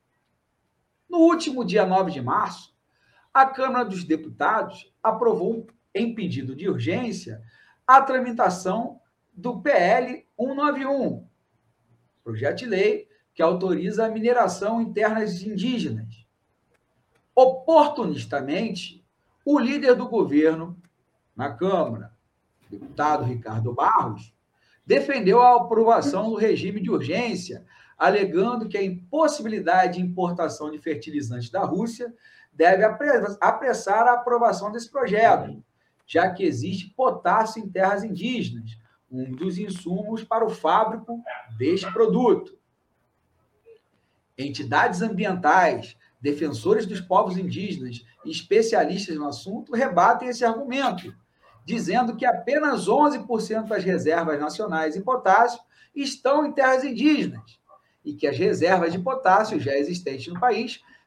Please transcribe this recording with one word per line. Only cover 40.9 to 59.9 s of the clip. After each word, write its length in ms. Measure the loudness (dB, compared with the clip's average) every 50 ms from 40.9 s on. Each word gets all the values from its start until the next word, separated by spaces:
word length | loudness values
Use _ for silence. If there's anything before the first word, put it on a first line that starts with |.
| -2 -8 -10 -12 -12 -12 -12 -12 -14 -14 -14 -14 -8
deste 360 | -4 0 0 0 0 -2 -2 0
produto. 640 | 2 2 4 4 2 4 4 2 2 0 -6 -16 _ _ _ _ _ _ _ _ _ _ _ _ _ _ _ _ _ _ _ _ _ _ -20 -20 _ _ _ _ _ _ _ _ _ _ _ _
Entidades 640 | -10 -10 -8 -8 -10 -6 0 2 2 2 2 0 -2
ambientais, 960 | -4 -4 -4 -4 -4 -4 -4 0 2 4 6 6 6 4 2 -2 -6 -12 -18 _ _ _ _ _
defensores 640 | -4 -4 -2 -2 -4 -4 -4 -2 0 2 2 2 0
dos 160 | -2 -8 -10
povos 360 | -4 0 2 2 2 0 -2
indígenas 680 | -4 -6 -6 -6 -6 -6 -8 -8 -8 -10 -12 -12 -14 -18 _ _ _ -14
e 80 | -12
especialistas 840 | -12 -12 -4 2 4 4 4 4 2 2 2 0 -2 -4 -6 -6 -8
no 120 | -6 -6
assunto 460 | -8 -8 -10 -10 -10 -12 -12 -10 -6 -2
rebatem 560 | -2 0 0 2 4 4 4 4 2 -2 -6
esse 160 | -2 0 0
argumento, 680 | 0 0 -2 -6 -6 -4 -2 -2 -2 -4 -6 -10 -14 -18 _ _ _ _ _ _ _ _ _ _
dizendo 500 | -6 -6 -4 -2 0 0 0 0 0 -2
que 100 | 0 0
apenas 640 | 0 0 0 -2 0 0 2 2 0 0 0 2
onze 320 | 2 4 4 4 4 2 0
por 220 | -4 -4 -4 -4
cento 260 | -2 -4 -4 -6 -4
das 160 | -4 -4 -2 0
reservas 560 | 0 -2 0 0 0 0 0 0 -2 -2 -4
nacionais 560 | -4 -6 -6 -6 -6 -4 -4 -2 -2 -4 -4
em 60 | -4
potássio 580 | -4 -2 -4 0 4 4 6 6 6 4 0 -6 -14 _ _ _ _ _ _
estão 520 | -8 -8 -8 -6 -2 0 2 2 2 2
em 60 | 0
terras 320 | 0 2 4 4 4 2 0
indígenas 760 | -2 -2 0 2 2 2 2 0 -4 -6 -10 -16 -20 _ _ _ _ _ _ _ _ _ _ _
e 80 | -14 -6
que 120 | -4 -2
as 120 | -2 0
reservas 560 | 0 0 0 2 2 2 2 4 2 2 0 -2
de 60 | -4
potássio 600 | -4 -4 -4 0 4 4 4 4 4 0 -2 -4
já 160 | -2 -2 0
existentes 560 | -2 -2 -2